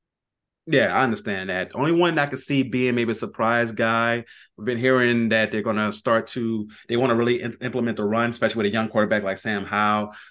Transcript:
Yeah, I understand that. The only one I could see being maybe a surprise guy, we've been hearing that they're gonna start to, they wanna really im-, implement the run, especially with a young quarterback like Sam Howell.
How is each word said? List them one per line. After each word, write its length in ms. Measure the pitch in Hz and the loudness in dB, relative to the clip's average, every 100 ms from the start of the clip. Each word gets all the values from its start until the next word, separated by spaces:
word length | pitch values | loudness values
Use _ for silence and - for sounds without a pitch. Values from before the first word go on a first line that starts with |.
| _ _ _ _ _ _ - | _ _ _ _ _ _ 0
Yeah, 320 | 139 101 98 | 2 2 2
I 60 | |
understand 460 | 127 107 110 95 92 | 0 0 -4 -6 -4
that. 220 | 92 90 | -4 -4
The 60 | 120 | -2
only 140 | 151 | 0
one 260 | 170 175 160 | 2 2 2
I 80 | 143 | -2
could 140 | 170 | -4
see 240 | - 139 | -2 -2
being 320 | 127 127 127 120 | 0 0 0 0
maybe 160 | 117 | 0
a 40 | 110 | -2
surprise 580 | 104 - 113 117 113 | -6 -2 0 2 0
guy, 500 | 107 113 113 117 120 - - - - | 0 0 2 0 -2 -6 -20 -20 -8
we've 100 | 107 | -6
been 120 | 117 | 0
hearing 500 | 131 127 120 120 113 | 2 4 4 2 2
that 220 | 110 107 | 2 2
they're 100 | 110 | 0
gonna 300 | 110 104 104 | -2 0 -2
start 360 | - 123 113 110 | -2 0 0 0
to, 420 | 123 113 110 107 - - | -4 -4 -4 -6 -14 -4
they 80 | 120 | 0
wanna 200 | 127 117 | 2 2
really 260 | 120 120 | 2 0
im-, 160 | 117 - | -4 -6
implement 380 | 123 123 117 110 | -6 -2 -2 -2
the 80 | 104 | 0
run, 240 | 113 120 | 0 0
especially 300 | 113 113 113 | 0 -2 0
with 40 | 101 | 0
a 60 | |
young 140 | 113 110 | 0 0
quarterback 360 | 110 104 107 | 0 2 0
like 140 | 95 95 | 0 -4
Sam 260 | 113 101 98 | -4 -4 -2
Howell. 480 | 104 104 107 104 - - | 0 2 0 -2 -10 -20